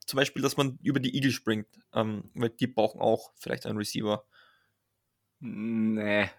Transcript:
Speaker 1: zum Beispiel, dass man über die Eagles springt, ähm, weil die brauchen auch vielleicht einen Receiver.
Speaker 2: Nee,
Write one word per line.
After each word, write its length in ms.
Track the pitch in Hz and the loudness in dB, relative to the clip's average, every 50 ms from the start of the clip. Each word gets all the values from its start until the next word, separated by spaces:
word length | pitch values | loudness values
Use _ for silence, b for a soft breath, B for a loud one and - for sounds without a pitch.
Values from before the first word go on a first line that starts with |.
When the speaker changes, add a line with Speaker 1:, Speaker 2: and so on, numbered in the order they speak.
| - | -12
Speaker 1:
zum 120 | - 139 | -2 0
Beispiel, 240 | 135 139 - - 139 135 | 0 0 2 0 -2 -2
dass 120 | 135 - | 0 2
man 220 | 147 139 135 127 - - | 2 0 0 -2 -2 -2
über 160 | 147 135 139 | 0 0 2
die 160 | 131 127 - | 0 0 0
Eagles 180 | 139 131 131 113 | 2 2 0 0
springt, 340 | - - 113 110 107 104 - _ - _ _ - | 0 -2 -2 -2 -2 -4 -8 _ -20 _ _ -2
ähm, 360 | 113 110 110 107 104 - - - | 0 0 0 -2 -6 -10 -12 -4
weil 140 | 123 120 117 | -2 -2 -2
die 180 | - - 127 | 0 -2 -2
brauchen 340 | 127 - 117 107 - - - | 0 2 2 2 2 0 0
auch 300 | - 113 113 - - - _ | 2 2 2 2 0 -10 _
vielleicht 300 | - - - - - - | -12 -6 -6 -6 -4 -4
einen 120 | 117 107 | -4 -4
Receiver. 480 | 107 104 - - - 110 104 104 104 - b b b b b b b b b b b _ _ _ _ _ _ _ _ _ _ _ _ | -4 -4 -4 -4 -2 0 0 0 -2 -4 b b b b b b b b b b b _ _ _ _ _ _ _ _ _ _ _ _
Speaker 2:
Nee, 920 | 139 113 - 104 110 117 113 110 110 110 110 107 104 104 104 104 101 101 - | -12 -10 -8 -6 -6 -2 0 0 2 2 0 0 0 2 2 2 2 0 -4